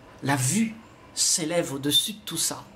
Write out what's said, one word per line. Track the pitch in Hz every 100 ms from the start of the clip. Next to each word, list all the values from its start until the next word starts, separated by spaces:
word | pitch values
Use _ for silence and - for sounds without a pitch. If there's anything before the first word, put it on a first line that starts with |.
| - -
la | 131 139
vue | 127 196 226 - - - -
s'élève | - - - 156 175 147
au-dessus | 135 143 147 -
de | -
tout | - 165
ça. | - 127 -